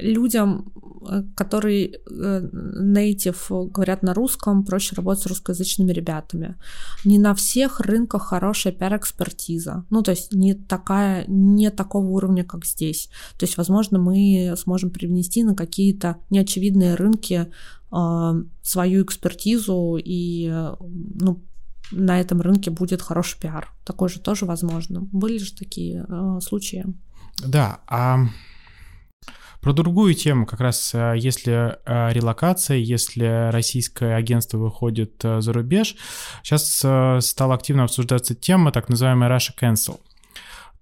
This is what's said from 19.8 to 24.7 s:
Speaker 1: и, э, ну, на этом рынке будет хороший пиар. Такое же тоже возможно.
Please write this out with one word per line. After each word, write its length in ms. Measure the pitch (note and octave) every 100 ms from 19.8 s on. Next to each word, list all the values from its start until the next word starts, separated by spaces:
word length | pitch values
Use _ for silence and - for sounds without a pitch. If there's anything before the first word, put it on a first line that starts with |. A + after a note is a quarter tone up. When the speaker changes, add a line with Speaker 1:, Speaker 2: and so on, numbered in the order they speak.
| E3+ E3
Speaker 1:
и, 460 | - F3+ F3 E3+ E3
э, 260 | E3 D#3+ - F3 F3 G3+
ну, 280 | F#3+ F#3 F3 - - - - -
на 300 | F3+ F#3+ F3+
этом 200 | F3+ F3
рынке 300 | F3 G3 F#3
будет 320 | E3 F3+ F#3
хороший 360 | - E3+ F3 -
пиар. 320 | D#3 D#3 - -
Такое 240 | - - F#3
же 100 | F3+
тоже 280 | - G#3 F3+
возможно. 560 | E3+ E3+